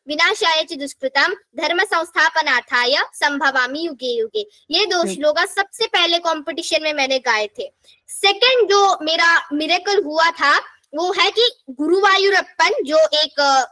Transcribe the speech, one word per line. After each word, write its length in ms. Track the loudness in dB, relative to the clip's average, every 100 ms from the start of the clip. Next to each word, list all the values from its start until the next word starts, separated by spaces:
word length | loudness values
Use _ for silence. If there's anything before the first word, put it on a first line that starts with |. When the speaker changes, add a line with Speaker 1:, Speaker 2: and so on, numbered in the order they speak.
| -10
Speaker 1:
विनाशाय 560 | -2 0 0 0 0
च 100 | -2
दुष्कृतां, 600 | -8 -10 -6 -4 0 0
धर्म 500 | -2 _ -6 -2 -2
संस्थापनार्थाय 1120 | 0 -2 -2 0 0 0 0 -2 0 -2 0 0 -2
संभवामि 760 | -2 -2 0 0 0 -2 -4 -8
युगे 300 | -8 -6 -4
युगे।" 300 | -4 -6 -8 _ _
ये 140 | -2 0
दो 120 | 0
Speaker 2:
हम्म। 160 | -2
Speaker 1:
श्लोका 320 | 0 0 0 -2
सबसे 420 | -2 -6 -4 -2
पहले 320 | 0 2 0
competition 580 | 0 -4 -4 -8 -4 -2
में 120 | -2
मैंने 260 | -2 -2 -2
गाए 300 | 0 -2 -2 -8
थे। 140 | -14 -14 _ _ _
Second 600 | -2 -2 2 2 2 4
जो 280 | 4 4 2
मेरा 460 | -2 0 2 2 0
miracle 500 | -6 -2 -2 0 -2
हुआ 260 | 0 0 0
था, 280 | 2 0 0 -2 _ _ -6
वो 160 | -4
है 200 | 0 0
कि 200 | 2 0 -2 -16
गुरुवायूरप्पन, 1000 | -6 0 2 4 4 4 2 -2 0 0 0
जो 140 | 0 2
एक, 420 | 4 2 -2 0
अ, 320 | 2 2 0